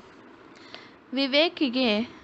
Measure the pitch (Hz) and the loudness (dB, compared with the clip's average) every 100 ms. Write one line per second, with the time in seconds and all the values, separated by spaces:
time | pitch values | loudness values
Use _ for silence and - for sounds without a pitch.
0 | - - - - - - - - - - | -20 -20 -20 -20 -20 -20 -20 -20 -20 -20
1 | - 247 277 277 339 349 285 240 247 208 | -8 -4 0 2 2 2 -2 0 2 0
2 | 240 - | -2 -8